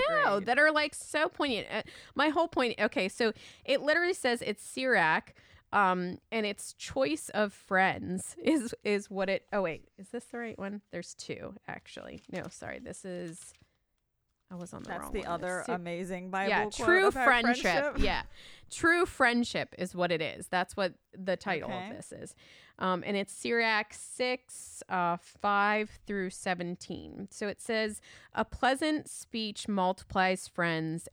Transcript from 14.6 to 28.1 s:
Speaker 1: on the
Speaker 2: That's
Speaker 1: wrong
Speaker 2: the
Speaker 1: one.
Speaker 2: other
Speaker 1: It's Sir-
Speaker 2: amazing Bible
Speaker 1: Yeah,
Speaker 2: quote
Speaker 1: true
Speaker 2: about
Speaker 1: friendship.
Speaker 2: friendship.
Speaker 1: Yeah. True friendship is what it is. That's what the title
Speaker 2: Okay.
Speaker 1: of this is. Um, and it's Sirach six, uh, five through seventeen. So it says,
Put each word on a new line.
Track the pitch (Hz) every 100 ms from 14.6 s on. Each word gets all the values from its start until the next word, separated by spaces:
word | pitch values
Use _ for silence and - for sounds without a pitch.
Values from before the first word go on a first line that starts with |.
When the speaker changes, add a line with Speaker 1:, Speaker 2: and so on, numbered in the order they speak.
| 175
Speaker 1:
on | -
the | -
Speaker 2:
That's | 175
Speaker 1:
wrong | 143
Speaker 2:
the | 202
Speaker 1:
one. | -
Speaker 2:
other | 170 180 180
Speaker 1:
It's | -
Sir- | 180
Speaker 2:
amazing | 175 170 185 180 185
Bible | 190 196
Speaker 1:
Yeah, | 185 208
Speaker 2:
quote | - 349
Speaker 1:
true | 370 392
Speaker 2:
about | 262
Speaker 1:
friendship. | 247 240 233 247
Speaker 2:
friendship. | 185 220 285 277
Speaker 1:
Yeah. | 196 - - - - - -
True | - 330 349 359
friendship | - 240 240 240 165 139 -
is | 185 175
what | 175
it | 160
is. | 139 - -
That's | 180 185 -
what | 185 - _ 190
the | 190 175
title | 202 160 -
Speaker 2:
Okay. | - 196
Speaker 1:
of | -
this | -
is. | - - - - - - -
Um, | 185 180
and | - 196
it's | 202
Sirach | - 240 233 226 214 220 -
six, | - - 254 254 - - - - -
uh, | 180 175 175
five | - - 208 202 208 214 214 - -
through | 202 185
seventeen. | - 190 175 175 180 - - - - 196
So | - 208
it | -
says, | - 220 214 214 -